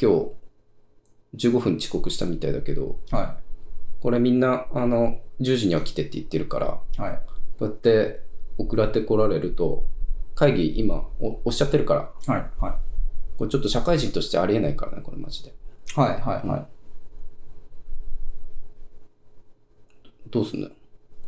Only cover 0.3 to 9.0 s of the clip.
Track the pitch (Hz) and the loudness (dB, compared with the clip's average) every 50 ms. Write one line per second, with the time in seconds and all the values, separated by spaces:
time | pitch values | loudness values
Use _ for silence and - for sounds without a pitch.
0.3 | - - - - _ _ _ _ _ - - _ _ - _ _ _ _ _ _ | -6 -10 -12 -14 _ _ _ _ _ -20 -20 _ _ -20 _ _ _ _ _ _
1.3 | - - - 120 120 120 - 104 85 78 - - - 78 - 87 - - 90 87 | -10 0 0 2 2 4 2 2 0 -2 -4 -4 0 2 2 2 2 0 -2 -2
2.3 | 82 71 71 71 - - - - 71 71 67 - - - - - - 104 92 - | -2 -2 0 -2 0 0 0 2 2 2 2 0 -2 -2 -2 0 2 2 2 2
3.3 | - - - - - - - - - - - - - - - 123 120 120 120 123 | 0 -2 -2 -4 -4 -6 -4 -4 -2 0 2 2 2 2 2 2 2 4 4 4
4.3 | 123 127 127 127 127 127 - - - 127 123 120 120 117 117 113 - - - - | 4 4 2 2 0 0 -2 -2 -2 0 2 2 2 4 4 2 2 0 -2 -8
5.3 | - - 131 127 131 120 110 90 82 73 - - - - - - - - - - | -6 -4 0 0 0 2 2 2 2 2 0 0 0 -2 -4 -4 -4 -6 -6 -4
6.3 | - 78 76 - - - - - - - - - - - 104 - - - - - | -2 -2 -2 -2 -2 0 0 0 0 0 0 0 0 0 2 2 2 0 0 0
7.3 | - - - - - - 110 104 - - - 117 110 107 101 - - - - - | 0 0 2 2 2 0 -2 -4 -4 0 2 4 4 4 2 0 -2 -6 -6 -4
8.3 | - - - - - - 147 - 117 110 107 107 - 113 | -4 -4 -4 -2 -2 -2 0 0 2 2 2 2 2 0